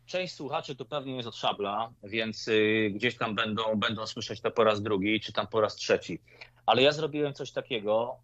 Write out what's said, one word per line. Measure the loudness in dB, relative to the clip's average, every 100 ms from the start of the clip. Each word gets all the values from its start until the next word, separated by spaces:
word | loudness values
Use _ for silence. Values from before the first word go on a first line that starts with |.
| -8
część | -6 -6
słuchaczy | -8 -6 -6 -6 -10
tu |
pewnie | -8 -8 -6 -6
jest | -8
od | -4
Szabla, | -2 0 -2 -4 -6 -10
więc, | -6 -4 -2 -4 2
y, | 4 6 4 2
gdzieś | 0 -2 0
tam | -2
będą, | -2 -2 -2 0 0
będą | 0 -2 -6
słyszeć | -8 -8 -4
to | 0
po | 4
raz | 4 4
drugi, | 2 0 2 0
czy | -2
tam | -4 -2
po | 2
raz | 2 0
trzeci. | 2 2 2 -10 _ -20 -20 _ 2
Ale | 6
ja | 6
zrobiłem | 4 -2 -2 -4
coś | -4 -8
takiego, | -8 -6 -4 0 2 0 -6